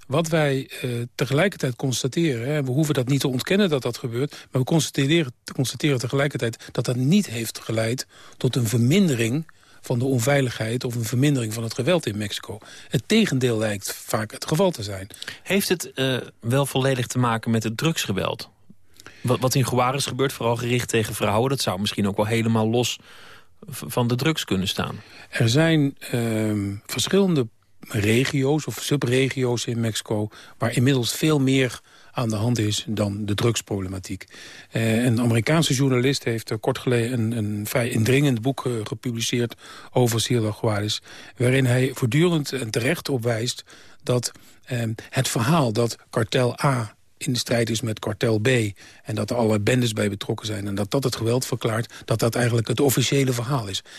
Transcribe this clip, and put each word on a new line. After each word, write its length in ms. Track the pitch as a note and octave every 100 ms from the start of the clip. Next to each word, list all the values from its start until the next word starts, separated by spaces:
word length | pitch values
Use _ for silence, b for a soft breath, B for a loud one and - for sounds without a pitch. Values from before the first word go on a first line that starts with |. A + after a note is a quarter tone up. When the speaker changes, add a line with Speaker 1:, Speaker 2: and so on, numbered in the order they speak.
| -
Speaker 1:
Wat 200 | D3 E3
wij, 420 | E3 D3 C3+ C3+ -
eh, 80 | B2+ A#2+ A#2+ -
tegelijkertijd 600 | B2 C3+ G3 - C#3+ A#2+
constateren, 720 | C#3 A#2+ C3+ E3+ E3 A#2+ A#2+
hè, 160 | D3+
we 80 | C3
hoeven 220 | B2+ D3+
dat 140 | C#3 B2
niet 120 | C#3
te 80 | C#3+
ontkennen 420 | B2+ - G3 G3+
dat 120 | D3
dat 160 | B2 A#2
gebeurt... 340 | C3 A#2 C#3+
maar 300 | - - B2+
we 60 | B2+
constateren, 680 | E3 - - C#3 E3 C#3 - -
constateren 460 | - C3 - D#3 C3
tegelijkertijd 720 | A#2+ C#3 C#3+ A#2+ A#2 A2 -
dat 140 | - A#2+
dat 100 | B2
niet 320 | C3 G3+ G3
heeft 300 | A2 A2+ -
geleid 480 | - A2 A2+ B2+ - B B B
tot 180 | C3 B2+
een 120 | A#2
vermindering 840 | A#2+ A#2+ F3+ F#3 A#2+ A2+ C3+ E3 b b b
van 160 | - B2
de 60 | C3
onveiligheid 800 | C3 A2+ C#3+ C3 - A2 B2
of 120 | B2+ A#2+
een 80 |
vermindering 500 | A2+ B2 C#3+ C#3 A2+
van 100 | G#2+
het 100 | A2+
geweld 320 | - A#2+ F3+ A#2+
in 120 | G#2
Mexico. 400 | G#2 - - G#2 B B B
Het 140 | C#3+ -
tegendeel 520 | A3 G3+ C3+ B2+ A2
lijkt 360 | A2 G2+ -
vaak 380 | - - A#2 G#2+
het 140 | - -
geval 260 | D#3+ F#3+
te 120 | E3+
zijn. 240 | G#2 G2 G2 B B B
Speaker 2:
Heeft 260 | - G3 G3+
het, 240 | F3+ -
eh, 240 | - C3+ B2+ - -
wel 260 | A2 C3+ C#3
volledig 420 | C#3 C3 B2+ A#2+
te 120 | C3
maken 320 | B2 A2+ -
met 120 | A2+
het 140 | A2 A2
drugsgeweld? 720 | D#3 E3 - F#2 - - - _ - - - B B B
Wat, 180 | A#2+ B2
wat 160 | B2+ C#3
in 100 | B2
Juarez 360 | B2 B2 C#3 -
gebeurt, 260 | B2+ C3+
vooral 220 | - A#2 A#2
gericht 340 | A#2+ B2 A#2+
tegen 240 | A#2 G#2+
vrouwen... 360 | A2+ G#2+ G2+ C3
dat 120 | C3+
zou 180 | - F#2+
misschien 280 | G2+ - G2+
ook 100 | G2
wel 80 | G#2
helemaal 440 | A2+ A2+ A2+ A2
los 300 | A#2 B2 - B B B B B - -
v-, 140 | C3+ -
van 200 | - A#2+
de 80 | A#2+
drugs 300 | A#2 - -
kunnen 220 | F#2+ F#2
staan. 340 | - F#2 - B B B
Speaker 1:
Er 200 | - A#2+
zijn, 460 | B2+ E3 D#3+ C#3 -
ehm, 720 | - A#2+ A#2 A2 A2 G#2 G2+ G2+ -
verschillende 640 | - - F#3+ G3 D#3+ A#2 - _ - -
regio's 800 | A2 G2+ A2+ C3+ D3 C3 D3+ -
of 120 | A#2
subregio's 840 | - D3 B2+ B2+ C3+ C3+ B2 A#2+ -
in 140 | A#2
Mexico... 480 | A2+ G#2+ - G#2+ G#2+ B B -
waar 180 | A2+ B2+
inmiddels 360 | B2+ C3+ A2+
veel 280 | - D#3 D3+
meer 420 | C3 C3+ B2+ - B B B
aan 160 | - A#2+
de 60 | G#2+
hand 240 | A#2 A#2
is 260 | G#2+ G#2 -
dan 380 | G#2 G2+ G2+ G#2
de 100 | G2+
drugsproblematiek. 920 | A#2+ A2+ - G#2 F#2 G2 - G2 - B B B B
Eh, 320 | - A2+ A2
een 160 | B2 A2+
Amerikaanse 540 | A#2+ A#2 G#2+ D#3+ D3+
journalist 500 | C3 C#3 B2+ B2+ C#3
heeft, 280 | - A2+ -
eh, 60 | A2
kort 180 | - B2+
geleden... 420 | - A#2+ A#2 B2+
Een, 120 | A2
een 360 | A#2 G#2 G#2 G#2+
vrij 220 | C3+ A#2+
indringend 520 | - A2 C3 C#3+ A#2+
boek, 240 | A#2 C3+ C3
eh, 60 | A#2
gepubliceerd 720 | G#2 A2+ B2+ A#2 A2+ B2 A#2 - B B B
over 300 | - B2 A2
Ciudad 360 | - B2 A2 G#2
Juárez, 380 | A#2 G#2 G#2 - B B B -
waarin 280 | B2 C3 B2+
hij 260 | B2 C3
voortdurend 580 | - B2+ C#3+ F3+ E3 C#3
en 200 | C3+ A2+
terecht 380 | A#2 A#2+ E3+ -
op 140 | C3+
wijst 400 | A2+ A2 B2 - B B B B
dat, 280 | - B2 A#2 B B B -
ehm, 280 | B2 A2+ A2 B
het 180 | - B2+
verhaal 460 | - A2 E3+ B2+
dat 240 | A2 A#2 - -
kartel 540 | - A#2 C3+ B2 A#2+
A 320 | D3 B2+ G#2+ - _ -
in 120 | -
de 60 | B2
strijd 300 | - A#2 A2+
is 120 | A2
met 180 | A#2 G#2+
kartel 400 | - G#2+ A#2+ A2
B... 80 | A2 B2+ G#2+ G2 B B
en 120 | - G#2+
dat 140 | G#2
er 60 | A#2+
allerlei 240 | A2 G#2+
bendes 320 | G#2 B2+ A#2+
bij 160 | G#2 G#2+
betrokken 360 | G2 - A2+ A2
zijn... 220 | G#2 G2+
en 80 | G2+
dat 160 | G2+
dat 120 | C#3
het 120 | C3 -
geweld 300 | A2+ B2 -
verklaart, 480 | B2 A#2+ A2 A#2 B -
dat 140 | A2+
dat 160 | A#2+ A#2
eigenlijk 320 | B2 A#2 A2
het 120 | C3+
officiële 540 | C#3+ - B2+ C#3 C3
verhaal 340 | A#2+ A#2 C#3+ G2+
is. 160 | F#2+ B